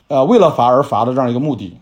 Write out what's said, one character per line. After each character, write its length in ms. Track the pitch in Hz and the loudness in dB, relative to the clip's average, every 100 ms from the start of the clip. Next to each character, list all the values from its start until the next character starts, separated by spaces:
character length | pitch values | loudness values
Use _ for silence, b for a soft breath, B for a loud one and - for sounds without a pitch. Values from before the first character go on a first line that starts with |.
| - | -4
呃， 160 | 139 | 0
为 120 | 143 240 | 2 4
了 140 | 165 | 4
罚 140 | 127 | 2
而 180 | 120 127 | 2 2
罚 220 | 143 104 | 0 -2
的 80 | 117 | -2
这 60 | 127 | -2
样 100 | 127 | -2
一 40 | |
个 60 | 120 | -4
目 160 | 147 | -4
的。 220 | 113 95 - | -6 -10 -16